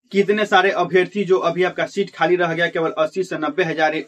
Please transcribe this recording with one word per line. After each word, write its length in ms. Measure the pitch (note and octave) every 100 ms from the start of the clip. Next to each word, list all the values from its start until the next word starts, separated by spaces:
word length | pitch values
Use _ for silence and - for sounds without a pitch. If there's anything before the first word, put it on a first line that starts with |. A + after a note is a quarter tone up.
| _
कि 80 | G3
इतने 240 | G3+ G#3+ G#3
सारे 240 | G3 F#3+
अभ्यर्थी 540 | E3+ F3 F#3 F3+ G#3
जो 140 | F3+ F#3
अभी 240 | E3+ F3
आपका 240 | F3+ E3+ D#3+
सीट 240 | - G3
खाली 260 | - D#3+ F3
रह 180 | F3
गया, 140 | E3 E3+
केवल 220 | E3+ D#3+
अस्सी 340 | C#3 D#3 F#3+
से 140 | F3+ D#3+
नब्बे 260 | D3+ D3
हजार 380 | E3+ D#3+ D#3 D#3